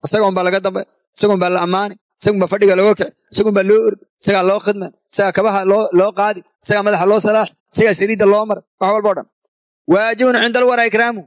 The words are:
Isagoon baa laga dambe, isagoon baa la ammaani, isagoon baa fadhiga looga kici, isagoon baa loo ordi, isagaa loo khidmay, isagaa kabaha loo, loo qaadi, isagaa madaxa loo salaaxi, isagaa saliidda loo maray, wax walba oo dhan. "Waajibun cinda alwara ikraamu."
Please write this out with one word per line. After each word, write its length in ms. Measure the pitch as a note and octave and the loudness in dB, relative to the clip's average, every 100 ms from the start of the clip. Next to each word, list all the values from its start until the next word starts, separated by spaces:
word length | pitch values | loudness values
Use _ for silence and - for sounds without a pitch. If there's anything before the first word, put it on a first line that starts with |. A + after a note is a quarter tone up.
Isagoon 300 | - G#3 G3+ | -4 0 0
baa 100 | F#3 | 0
laga 160 | F3+ F#3+ | -2 -2
dambe, 220 | F#3+ F#3+ - _ _ - | -4 -6 -12 _ _ -2
isagoon 220 | G#3 G3 | 0 2
baa 100 | F3+ | 0
la 100 | F3+ | -2
ammaani, 320 | F3 F#3 G3+ F#3+ _ _ | -2 -2 -4 -10 _ _
isagoon 200 | - G#3 | -2 -2
baa 120 | F3+ | -2
fadhiga 220 | G3+ G3+ F#3 | 2 2 4
looga 180 | G3+ | 2
kici, 160 | G#3 - _ _ | 0 -4 _ _
isagoon 220 | - G#3+ | -2 0
baa 140 | G3+ F#3+ | 0 2
loo 120 | G#3+ A3 | 2 2
ordi, 160 | G3 _ _ | -4 _ _
isagaa 220 | - G3 | -2 0
loo 180 | F#3 G3+ | 0 -2
khidmay, 260 | G3+ G3+ F3 _ _ | -2 -6 -8 _ _
isagaa 220 | - G3 | -2 0
kabaha 280 | F3+ G#3+ G3 | 0 0 0
loo, 200 | F#3+ G3+ G#3+ | 0 0 2
loo 200 | F3 G3 | 2 0
qaadi, 280 | F#3+ G#3 G3 - _ | 0 -4 -4 -12 _
isagaa 200 | - G#3 | -4 -2
madaxa 240 | G3+ G3 F#3 | 0 0 2
loo 140 | G#3+ | 2
salaaxi, 320 | G#3 A3 G3 _ _ | 2 0 -2 _ _
isagaa 220 | - A3 | 0 0
saliidda 320 | F3 G3+ A3 G#3 | 2 -2 0 2
loo 180 | G#3 G#3+ | 2 0
maray, 180 | G3 _ _ | -6 _ _
wax 100 | F#3+ | -2
walba 160 | G#3+ G#3 | 0 -2
oo 60 | |
dhan. 120 | F3 A#2+ _ _ _ _ _ - | -4 -8 _ _ _ _ _ 0
"Waajibun 480 | F3+ A3 A3+ B3+ A#3+ | 0 2 0 0 2
cinda 160 | A#3 A#3+ | 0 2
alwara 240 | B3 A#3+ A#3 | 2 2 0
ikraamu." 360 | A3 A#3 A3+ | 0 0 -2